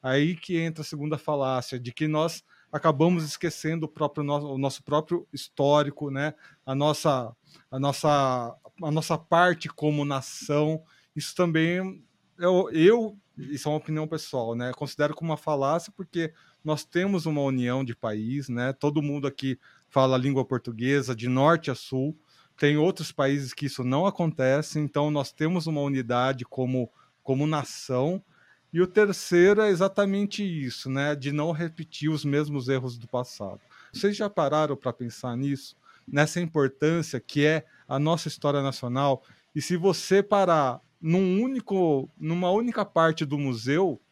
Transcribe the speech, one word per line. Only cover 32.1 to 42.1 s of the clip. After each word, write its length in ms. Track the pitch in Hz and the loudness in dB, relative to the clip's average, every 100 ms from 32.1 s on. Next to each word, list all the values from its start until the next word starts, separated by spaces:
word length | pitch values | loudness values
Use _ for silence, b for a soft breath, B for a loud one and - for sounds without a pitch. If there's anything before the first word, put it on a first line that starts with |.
| 156 | 0
mesmos 460 | 143 143 147 143 123 | 0 0 0 -4 -2
erros 300 | 135 127 120 | -2 -2 -10
do 80 | 117 | -6
passado. 520 | 123 123 - 98 98 _ B B | -6 -6 -10 -12 -12 _ B B
Vocês 240 | - 202 208 | -2 -2 0
já 140 | 208 | -4
pararam 460 | 202 147 151 151 139 | 0 0 2 0 -2
pra 180 | 127 | -4
pensar 420 | 117 120 - 127 120 | -6 -10 -8 -8 -4
nisso? 400 | 139 135 - _ b b b | -4 -4 -8 _ b b b
Nessa 320 | 143 156 175 | 0 0 0
importância 800 | 170 160 135 - 151 165 156 127 | -2 0 0 2 0 0 -2 -8
que 240 | - 143 | -6 2
é 220 | 147 156 - b b | 2 2 -4 b b
a 100 | 135 | -2
nossa 300 | 151 165 - | 0 0 -4
história 340 | - 147 143 | -4 -2 0
nacional? 600 | 139 131 123 127 143 131 b b b 156 | -2 -4 -4 0 0 0 b b b -8
E 60 | |
se 140 | - 175 | -2 0
você 460 | 185 175 - 190 | 2 0 2 2
parar 600 | 202 202 185 165 135 120 _ _ | 4 2 4 4 2 -2 _ _
num 400 | 160 175 190 190 | 0 2 2 2
único, 680 | 254 269 - 196 170 139 131 | 0 -4 -4 0 2 2 -2